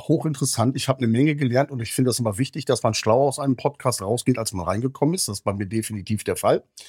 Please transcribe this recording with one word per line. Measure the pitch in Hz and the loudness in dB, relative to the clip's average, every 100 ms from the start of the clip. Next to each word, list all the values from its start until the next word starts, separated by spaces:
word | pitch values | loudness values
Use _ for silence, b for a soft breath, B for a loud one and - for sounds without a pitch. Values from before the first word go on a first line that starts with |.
| - | 2
hochinteressant. | 151 165 143 135 - 120 139 | 0 0 -2 -2 2 0 0
Ich | - | 0
habe | 135 | 0
eine | 120 | 2
Menge | 113 151 | 4 4
gelernt | 147 131 123 143 | 2 2 2 0
und | 131 | -2
ich | 110 | -4
finde | - 127 | 0 2
das | 113 | 2
immer | 117 98 | 0 0
wichtig, | 135 156 - | -4 -4 -2
dass | 123 | 0
man | 117 | 2
schlauer | 107 110 120 139 | 0 2 4 4
aus | 139 | 0
einem | 139 123 | -2 0
Podcast | 143 - 127 - | -2 -2 -2 -2
rausgeht, | 98 120 - 120 | -2 -2 0 0
als | 110 | -2
man | 95 85 | -4 -2
reingekommen | 101 131 - 147 | -2 -2 0 0
ist. | 185 - | 0 -4
Das | 101 | -4
ist | |
bei | - | -4
mir | 101 98 | -4 -4
definitiv | 110 107 107 87 107 | -4 -4 -8 -4 -4
der | - 87 | -2 0
Fall. | 104 160 _ - | 2 2 _ -20